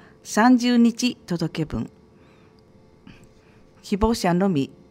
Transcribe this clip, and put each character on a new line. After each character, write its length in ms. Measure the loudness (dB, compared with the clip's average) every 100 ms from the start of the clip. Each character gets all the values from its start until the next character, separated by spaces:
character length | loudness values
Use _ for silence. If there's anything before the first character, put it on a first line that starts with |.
| -20 -20 -6
三 320 | 2 4 4
十 180 | 4 4
日 400 | 2 2 -4 -6 -8
届 380 | -6 -4 -4
け 20 | -6
分。 240 | -6 -8 -12 _ _ -20 _ _ _ _ -20 _ _ -20 -20 -20 _ _ _ -20 _
希 140 | -8 -2
望 180 | 0
者 200 | 0 0
の 160 | 0 0
み 200 | -2 -4 -10 -20